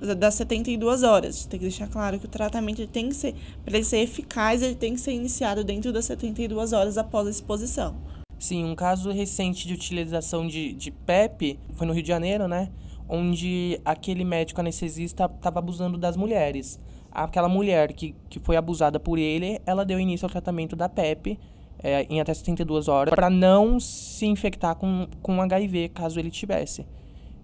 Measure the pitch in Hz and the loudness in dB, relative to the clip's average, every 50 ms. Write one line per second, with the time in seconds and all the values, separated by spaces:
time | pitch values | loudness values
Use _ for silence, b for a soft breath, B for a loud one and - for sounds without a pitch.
0 | - 202 196 175 202 208 208 - 226 - 233 220 226 247 240 220 226 233 254 254 | -4 -2 2 4 4 4 4 2 0 0 0 0 0 0 -2 0 2 2 4 6
1 | 254 233 214 180 - - - - - - 202 175 185 185 185 - 208 208 - 220 | 8 8 8 6 6 2 -4 -8 -8 -8 -6 -4 -4 -4 -4 -6 -6 -6 -4 -2
2 | 208 202 190 202 214 214 - - 214 208 220 233 220 208 214 214 220 - - 233 | -2 -2 -2 -4 -6 -8 -6 -4 -4 -2 -2 -2 -2 -2 -4 -4 -6 -4 -4 -2
3 | 226 262 277 - - 254 B B B B B B - - 196 214 220 - 247 214 | -2 -2 -2 -2 -2 -4 B B B B B B -4 -2 2 4 4 6 6 4
4 | 233 240 - - - - - 240 214 220 240 240 254 254 240 247 233 226 247 247 | 2 0 -2 -6 -10 -6 -2 0 2 2 2 2 2 0 -2 -2 -4 -2 -2 -2
5 | - 277 254 240 240 247 - - 262 208 202 214 208 190 202 208 214 247 214 226 | -2 -2 -2 -2 0 0 2 2 2 0 0 0 -2 -2 -2 -2 -2 -2 -2 0
6 | 233 - - - 247 220 214 226 233 214 220 214 226 226 226 202 196 214 196 220 | -2 -2 -4 -4 -6 -6 -4 -4 -4 -4 -2 -2 -2 2 2 4 4 4 2 0
7 | 220 220 - 214 202 202 214 - - - 208 208 208 180 - 285 196 156 - - | -2 0 0 -2 0 0 -2 -4 -4 -4 -4 -2 -2 -2 0 0 -2 -2 -4 -6
8 | B B B B B - - - - - 180 175 165 165 160 160 180 180 185 185 | B B B B B -16 -8 -4 -2 -2 0 0 -2 -2 -2 0 2 2 2 2
9 | 185 202 196 202 202 196 - - 190 180 180 - - 175 180 - - - 180 175 | 0 -2 -2 -2 -2 -2 -2 0 0 0 -2 -2 -4 -4 -6 -6 -4 -4 -4 -4
10 | 165 160 165 165 160 - 175 165 165 165 151 160 156 127 95 135 - 147 - - | -4 -2 -2 -4 -2 -2 -2 -2 -2 -2 -4 -4 -6 -6 -6 -8 -10 -10 -12 -6
11 | - - 175 196 214 220 - - 156 143 139 - - - - - 170 165 160 170 | 0 2 4 4 4 4 2 -2 -2 -2 -2 -4 -8 -12 -6 -2 -2 0 0 0
12 | 165 165 175 165 170 185 202 208 196 175 175 180 196 190 B B B B B B | 0 0 0 0 0 0 0 0 0 0 -2 -2 -4 -4 B B B B B B
13 | B - 165 170 175 175 175 160 170 180 180 180 175 175 170 - - 160 160 - | B -4 -2 0 0 0 0 0 0 -2 -2 0 0 -2 -2 -2 0 -2 -2 -2
14 | - - 185 180 180 180 170 165 165 160 - 180 170 170 160 - 175 165 156 165 | -2 -4 -4 -2 -2 0 0 0 0 -2 -2 -4 -4 -2 -2 -4 -4 -6 -4 -6
15 | 170 175 - - 180 175 - - - 180 165 175 170 175 175 170 180 180 175 170 | -6 -6 -2 0 0 0 -2 -2 -4 -2 -2 -2 -4 -4 -4 -4 -4 -2 -2 0
16 | 175 175 170 180 202 220 220 190 151 143 139 135 131 - - - B B B B | -2 0 0 0 0 0 2 2 2 2 0 -2 -6 -8 -10 -12 B B B B
17 | B B - - 160 165 - 180 175 175 185 190 208 202 180 160 151 143 147 - | B B -6 -4 -4 0 2 2 2 4 4 2 4 4 4 4 4 2 0 -4
18 | 165 156 - - - - - 151 - 175 165 165 160 165 170 156 160 147 156 151 | -8 -10 -10 -12 -16 -16 -14 -4 0 2 4 4 2 0 2 2 4 4 4 2
19 | - 170 170 160 156 156 156 165 180 190 214 - - 185 185 196 202 190 185 185 | 0 0 0 2 2 2 0 0 -2 -2 -4 -4 -2 0 0 0 0 0 0 0
20 | 185 185 175 175 - 180 - 180 - 180 175 165 160 160 - 165 170 185 - 208 | 2 0 0 0 -2 -4 -4 -4 -4 -2 -2 -2 -4 -4 -2 -2 -2 -2 0 0
21 | 170 156 156 165 - 202 208 B B B B B B B B - - 139 139 139 | 0 0 0 -2 -2 -4 -6 B B B B B B B B -6 -2 0 0 0
22 | - - 156 156 151 160 156 - - 180 170 165 170 156 156 156 151 151 143 139 | 0 0 0 0 0 0 -2 -2 -2 -2 0 0 0 0 0 0 2 4 4 4
23 | 139 156 160 190 180 180 185 185 185 185 190 202 208 233 247 247 - - - - | 4 4 6 6 6 6 6 8 8 10 10 10 8 8 6 4 4 2 0 0
24 | - - - - 220 214 208 - - 196 - - - 165 165 - 190 190 190 180 | -2 -2 -2 0 2 2 2 2 0 -2 -2 0 0 0 0 0 0 0 0 0
25 | 180 - - - - - 185 185 190 185 185 190 208 196 180 175 170 170 - - | -2 -4 -8 -6 -2 0 0 2 2 2 2 2 2 2 0 0 -2 -2 -4 -4
26 | 170 165 160 165 160 165 - - 214 202 185 160 151 - - - 147 B B B | -4 -2 -2 -2 -4 -4 -6 -6 -4 -2 0 0 0 -2 -6 -8 -10 B B B
27 | B B B B B B B B | B B B B B B B B